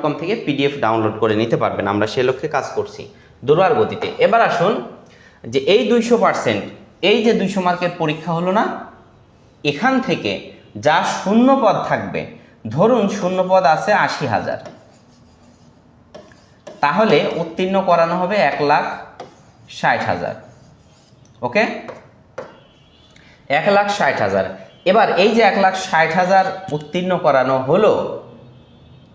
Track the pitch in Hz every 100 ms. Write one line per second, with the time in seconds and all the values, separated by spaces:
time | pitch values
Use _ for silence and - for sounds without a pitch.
0 | 151 143 165 226 - 135 139 143 110 113
1 | 107 104 113 107 113 117 107 - 101 101
2 | 110 - 127 127 156 143 - 110 98 -
3 | - - - _ 117 156 190 127 101 98
4 | 92 - 180 233 196 - 180 254 - -
5 | - - - _ 117 135 139 208 233 240
6 | 226 - 185 147 127 104 95 - - _
7 | 175 233 226 190 190 196 180 175 175 -
8 | 160 151 175 165 180 202 370 - - -
9 | - - _ _ _ _ 147 143 254 262
10 | - 160 107 87 - - - 107 143 165
11 | 196 - 185 220 262 262 214 147 - 131
12 | 98 82 - - - _ 113 123 214 240
13 | 202 - 180 185 185 185 180 156 - 196
14 | 147 - 139 98 78 57 - - - _
15 | _ _ _ _ _ _ _ _ _ _
16 | _ - - - _ _ - - 143 180
17 | 220 147 147 160 170 - 185 190 185 170
18 | 165 175 180 208 147 143 147 156 202 -
19 | - - - - - _ - - 156 120
20 | 120 71 - - - - - - _ _
21 | _ _ _ _ 123 208 226 - - -
22 | - _ _ - - - _ _ _ _
23 | _ - - _ - 143 156 202 202 -
24 | 147 117 104 95 92 - - - 175 208
25 | 196 165 202 226 208 202 190 190 - 160
26 | 160 170 180 190 185 - - 151 - 180
27 | 180 175 156 135 131 131 123 175 208 -
28 | - - - - - - - - - -
29 | -